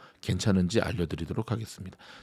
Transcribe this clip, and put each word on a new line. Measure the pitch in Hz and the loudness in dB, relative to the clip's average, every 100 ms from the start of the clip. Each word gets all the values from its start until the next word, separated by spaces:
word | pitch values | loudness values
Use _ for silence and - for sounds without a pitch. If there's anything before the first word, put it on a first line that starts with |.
| - - | -6 -12
괜찮은지 | - 92 110 95 90 107 | -2 0 4 4 4 2
알려드리도록 | 82 87 82 - 85 - 110 | 0 0 -2 -2 -4 -4 -4
하겠습니다. | 110 110 - 92 - - - | -4 -6 -10 -14 -16 -20 -20